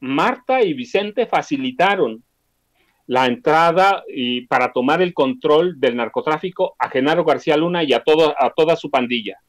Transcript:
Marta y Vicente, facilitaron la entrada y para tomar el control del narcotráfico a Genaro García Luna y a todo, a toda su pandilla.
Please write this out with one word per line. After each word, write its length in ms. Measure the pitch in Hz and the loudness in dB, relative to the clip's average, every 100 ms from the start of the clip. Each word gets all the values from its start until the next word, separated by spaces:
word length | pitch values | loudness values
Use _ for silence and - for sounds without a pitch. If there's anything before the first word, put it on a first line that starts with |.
Marta 640 | 131 143 202 269 - 262 | -6 -2 -2 -2 -2 0
y 100 | 202 | 0
Vicente, 520 | 135 120 202 208 208 226 | -2 -4 -4 -2 -4 -2
facilitaron 960 | 160 - 139 131 127 185 196 131 113 _ _ _ _ _ _ _ _ - | -2 -2 -4 -4 0 0 0 -2 -6 _ _ _ _ _ _ _ _ -4
la 200 | 123 127 | 0 0
entrada 760 | 123 160 156 170 165 196 190 - | 0 0 2 4 4 2 2 -4
y 340 | 139 123 123 | -6 -4 -4
para 300 | 123 131 123 | -2 -2 0
tomar 280 | 131 127 165 | 0 0 2
el 140 | 185 | 0
control 680 | 175 135 127 156 151 180 147 | 0 -2 0 2 2 2 0
del 160 | 127 120 | -2 0
narcotráfico 760 | 113 - - 156 185 - 185 - | -4 -4 -4 -4 -4 -4 -4 -4
a 120 | 131 | -4
Genaro 340 | 135 139 165 | -2 0 2
García 320 | 160 131 - 151 | 2 0 0 0
Luna 260 | 170 175 | 0 0
y 80 | 151 | 0
a 80 | 120 | 2
todo, 320 | - 156 156 143 | 2 4 4 2
a 120 | 123 | 0
toda 260 | - 160 160 | 2 0 0
su 140 | 151 | -2
pandilla. 460 | 135 120 120 101 - | -2 -2 -4 -8 -14